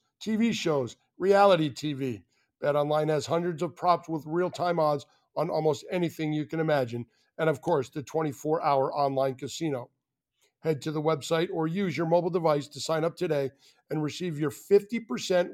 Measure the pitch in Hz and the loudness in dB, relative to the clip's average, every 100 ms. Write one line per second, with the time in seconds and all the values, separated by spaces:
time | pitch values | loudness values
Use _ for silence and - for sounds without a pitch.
0 | _ _ 208 214 233 208 175 147 120 - | _ _ -4 0 2 0 0 0 -2 -8
1 | _ - 185 196 202 175 156 117 151 135 | _ -2 4 8 8 6 2 -2 -8 -4
2 | 135 104 - _ _ _ 147 147 147 151 | -6 -6 -12 _ _ _ 0 0 2 2
3 | 156 151 - 165 175 151 170 - 180 170 | 2 0 0 -2 -2 -4 -6 0 2 2
4 | 165 160 139 165 180 180 175 175 156 147 | 0 -8 -4 -2 -2 -2 -2 2 2 0
5 | - _ _ - 160 165 156 143 - 185 | -6 _ _ -4 -2 0 0 0 -4 -2
6 | 170 - 156 151 147 165 160 147 123 120 | -2 -2 -2 -2 -2 -2 0 0 0 -6
7 | 117 _ _ - 160 147 - 156 123 156 | -10 _ _ -2 0 0 0 0 0 -8
8 | 135 156 156 127 151 160 151 139 131 147 | -6 -4 -4 -4 -2 0 2 2 2 0
9 | 139 135 135 127 135 - 160 131 - _ | 0 0 -2 -2 -10 -6 -4 -4 -8 _
10 | _ _ _ _ _ _ 165 143 160 156 | _ _ _ _ _ _ -4 -2 -4 -2
11 | 151 156 - 165 170 165 160 175 190 135 | 0 -2 0 -2 0 -2 -2 -2 -2 -2
12 | 165 170 175 175 160 147 139 131 - 160 | 2 2 2 0 2 2 -2 -8 -4 -2
13 | 165 165 175 147 135 - _ _ _ 156 | -2 -2 -2 0 -2 -6 _ _ _ -4
14 | 151 - 175 147 151 - - 202 202 233 | -4 -4 -6 -2 -4 -4 2 2 4 -6
15 | 226 240 - 180 180 | -6 -6 0 0 0